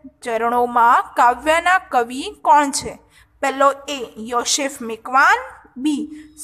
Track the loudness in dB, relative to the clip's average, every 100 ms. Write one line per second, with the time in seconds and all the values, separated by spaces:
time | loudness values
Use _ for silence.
0 | -20 _ -6 -2 0 0 0 4 4 4
1 | 0 2 2 2 0 0 2 0 0 -2
2 | -2 -8 -12 -4 2 4 2 -4 -10 -16
3 | _ _ _ -6 -6 2 0 0 -8 -10
4 | -10 -14 -6 -4 -2 -4 -4 -8 -12 -12
5 | -2 2 4 2 -2 -18 _ -6 -4 -4
6 | -8 -14 -20 -18